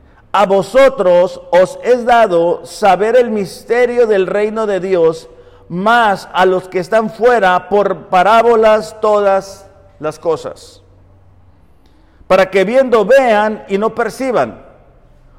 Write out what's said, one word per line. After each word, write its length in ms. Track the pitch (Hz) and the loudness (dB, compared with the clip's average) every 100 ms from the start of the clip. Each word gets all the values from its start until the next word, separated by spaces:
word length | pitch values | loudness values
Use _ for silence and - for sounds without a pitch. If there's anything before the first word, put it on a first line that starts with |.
| _ _ _ | _ _ _
"A 140 | 190 202 | -2 0
vosotros 960 | 196 185 254 269 262 180 175 180 - - | 0 0 2 4 2 2 2 2 -4 -2
os 260 | 175 180 - | 0 0 -2
es 220 | 214 247 226 | -2 0 2
dado 600 | 233 220 170 170 - - | 2 2 0 0 -2 -8
saber 500 | - 208 180 214 247 | -2 0 2 2 2
el 140 | 240 | 0
misterio 800 | 214 180 - - 240 240 240 226 | -2 -8 -12 -6 -2 0 0 0
del 180 | 196 185 | 0 0
reino 400 | 202 214 220 214 | -2 -4 -4 -4
de 140 | 190 | -4
Dios, 500 | 190 185 165 160 - - - - - | -2 0 0 -2 -10 -20 -20 -20 -14
mas 600 | 175 208 240 220 190 - | -6 0 0 0 -2 -6
a 120 | 175 185 | -2 0
los 220 | 185 185 | -2 -4
que 120 | 185 | -8
están 320 | 175 220 220 | -4 -2 -4
fuera, 580 | - 240 233 190 180 - | -2 0 2 2 0 0
por 380 | 208 190 170 - | -2 -2 -4 -2
parábolas 920 | 185 180 226 233 226 220 214 - - | 0 2 2 2 2 2 2 -2 -6
todas 680 | 214 208 202 190 190 - - _ _ - | -2 0 0 -2 -4 -14 -20 _ _ -14
las 180 | 151 - | -12 -8
cosas, 640 | 165 151 104 - - - _ _ _ _ _ _ _ _ _ _ _ _ _ _ - | -6 -6 -8 -16 -20 -20 _ _ _ _ _ _ _ _ _ _ _ _ _ _ -2
para 240 | 190 185 | 0 2
que 140 | 196 | 0
viendo 420 | 190 254 262 226 196 | 0 0 2 0 2
vean 600 | 269 254 208 214 214 - | 2 4 2 0 -4 -6
y 100 | 196 | -4
no 160 | 220 | -2
perciban, 720 | 220 226 - 262 202 120 - - _ _ _ _ _ _ | -4 -6 -6 -4 -2 -4 -8 -20 _ _ _ _ _ _